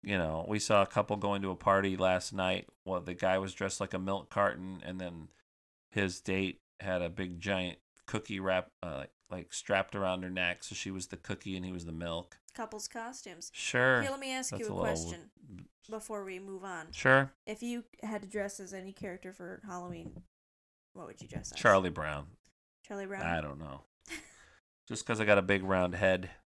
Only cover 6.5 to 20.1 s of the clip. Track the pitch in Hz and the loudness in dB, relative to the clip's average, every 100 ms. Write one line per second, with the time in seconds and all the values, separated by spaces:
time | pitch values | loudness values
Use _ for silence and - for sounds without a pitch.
6.5 | - _ _ 98 92 87 90 92 87 98 | -4 _ _ -2 0 0 -2 -6 -4 -2
7.5 | 95 90 - _ _ - 110 - 98 95 | 0 -2 -6 _ _ -6 -6 -4 -4 2
8.5 | 92 90 _ 87 69 - _ _ 92 - | 2 0 _ -8 -8 -8 _ _ -10 -8
9.5 | - - 98 95 101 95 92 92 92 90 | -10 2 2 2 0 0 0 -2 -2 -2
10.5 | 87 - 98 - 95 87 92 - 101 - | -2 -8 -8 -6 -6 -8 -12 -8 -8 -6
11.5 | 95 92 90 82 80 85 85 85 - - | -8 -6 -8 -8 -6 -4 -6 -8 -20 -20
12.5 | - 320 214 - 240 226 262 - 170 - | -10 -10 -8 -10 -8 -10 -12 -14 -14 -14
13.5 | - - 123 127 127 113 269 269 262 262 | -6 0 4 6 6 4 -2 -4 -4 -4
14.5 | - 214 92 87 82 82 170 - _ 135 | -4 -4 -2 0 0 -2 -8 -12 _ -18
15.5 | 90 - _ - 220 - 214 190 185 196 | -18 -18 _ -12 -12 -8 -8 -6 -10 -10
16.5 | 190 190 175 160 - 131 135 135 _ - | -10 -8 -10 -10 0 8 8 6 _ -10
17.5 | 214 240 240 233 - 214 214 202 208 202 | -6 -4 -6 -8 -12 -6 -6 -6 -6 -6
18.5 | - 185 196 190 190 202 180 185 190 175 | -6 -12 -12 -12 -12 -10 -10 -12 -14 -14
19.5 | 185 208 180 175 175 170 | -12 -10 -10 -8 -10 -12